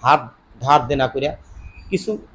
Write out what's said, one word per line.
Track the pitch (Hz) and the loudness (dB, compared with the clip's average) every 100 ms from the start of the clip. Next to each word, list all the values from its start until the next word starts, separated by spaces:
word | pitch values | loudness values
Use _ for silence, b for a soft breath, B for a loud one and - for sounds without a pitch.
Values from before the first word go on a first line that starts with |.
হাত | 127 147 120 - _ - | 2 2 0 -20 _ -6
ধার | 131 147 123 | 2 2 2
দেনা | 139 127 | -2 -2
করে, | 135 143 - - - - - - | -2 -6 -6 -16 -20 -20 -20 -6
কিছু | 185 - 214 - | -6 -4 -8 -10